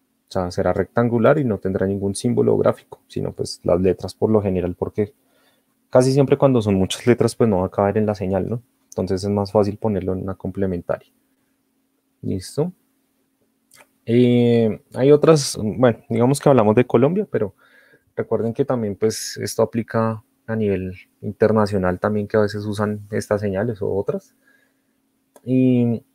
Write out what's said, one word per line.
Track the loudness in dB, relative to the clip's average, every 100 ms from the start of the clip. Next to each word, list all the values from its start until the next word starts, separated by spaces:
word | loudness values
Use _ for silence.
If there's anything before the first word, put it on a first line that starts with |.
| _ _ _
o |
sea, | -4 -4
será | -2 -2
rectangular | 0 -2 0 0 2 2 2
y |
no | 0 -2
tendrá | -2 -2 -2
ningún | -2 -4
símbolo | -4 -2 0 2 2
gráfico, | 0 -2 _ -20 _
sino | -8 -8
pues | -8 -10 -6
las | -2 0
letras | 0 -2 -6
por | -4 0
lo | 0
general, | 0 -2 -4
porque | -6 -8 -4 -6 _ _ _ _ _ _ _ _
casi | 2 4
siempre | 2 2 2
cuando | 2 2
son | 2 0
muchas | 0 -2 0
letras, | 2 2 0
pues | 0
no | 0
va | -2
a |
caber | 0 0 0
en | -2
la |
señal, | -4 -2 -2 -2
¿no? | -8 -12 _ _
Entonces | -8 -4 -4
es | -2
más | -2 0
fácil | 0 0 -2
ponerlo | -4 -4 -4
en | -6
una | -8 -10
complementaria. | -10 -6 -4 -4 -6 -8 _ _ _ _ _ _ _ _ _ _ _ _
¿Listo? | -8 -6 -6 -6 -6 -8 _ _ _ _ _ _ _ _ _ _ _ _ 0
Eh, | 4 4 4 4 4 2 -2 _
hay | 0 4
otras, | 6 6 4 2 -4
bueno, | -6 2 2 2 _
digamos | 0 2 2
que | 4
hablamos | 4 6 4
de | 4
Colombia, | 2 2 0 -4
pero | -4 -4 -8 _ _ _ _ _
recuerden | -10 -4 -2 -2
que | -2
también, | -2 -2 -4 -2
pues, | -2 -2 -10 -10
esto | -6 -2
aplica | -2 -2 -4 -2 -2 -4 -12 _ -8
a | -2
nivel | -2 -2 -4 -12 -20 _
internacional | -12 0 2 2 2 0 -2 -2
también, | -2 -2 -2
que | 0
a |
veces | -2 -4 -8
usan | -4 -4 -4 -6
estas | -8 -4 -2
señales | -2 -2 -4 -4
o | -4
otras. | -4 -4 -8 -10 _ _ _ _ _ _ _ _ _ _ -16
Y | -2 2 4 4 2 -2 -8